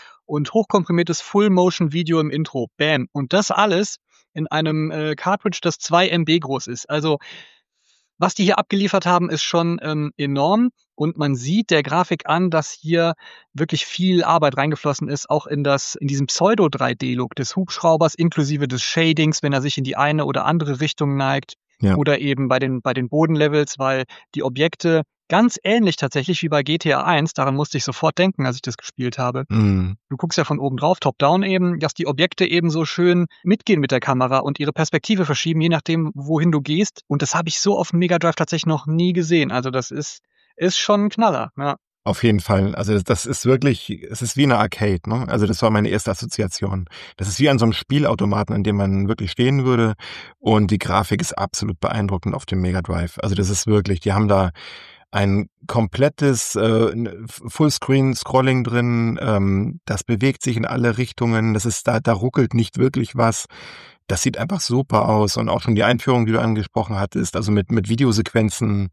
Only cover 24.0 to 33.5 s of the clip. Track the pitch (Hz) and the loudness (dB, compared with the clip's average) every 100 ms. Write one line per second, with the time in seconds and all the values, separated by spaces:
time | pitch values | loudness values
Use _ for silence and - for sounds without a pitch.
24 | 131 - _ 147 135 123 160 - 170 160 | -4 -12 _ -4 -4 0 -2 0 0 2
25 | 151 _ - 175 233 - 190 233 202 - | 0 _ 0 2 2 2 0 2 2 0
26 | 139 147 135 170 165 151 139 160 160 135 | -2 -2 -2 -2 0 0 0 0 0 0
27 | 160 160 151 - 135 135 147 147 - - | 2 2 2 0 -2 0 -2 -4 -6 -2
28 | 160 - 190 185 131 127 - - - - | -2 2 0 0 -2 -4 -8 -10 -10 -6
29 | 123 - 123 127 131 110 104 95 92 101 | -6 -4 -4 -4 -2 2 4 4 0 -6
30 | - 135 170 - 151 147 139 131 151 185 | -10 -6 -4 -2 -2 0 -2 0 0 0
31 | 147 - 143 180 196 190 180 170 151 - | 0 2 2 2 2 0 0 0 -4 -4
32 | 147 139 180 - 180 170 170 156 156 - | -4 0 0 0 0 2 0 0 -2 0
33 | 175 175 170 _ 175 | 2 4 0 _ 0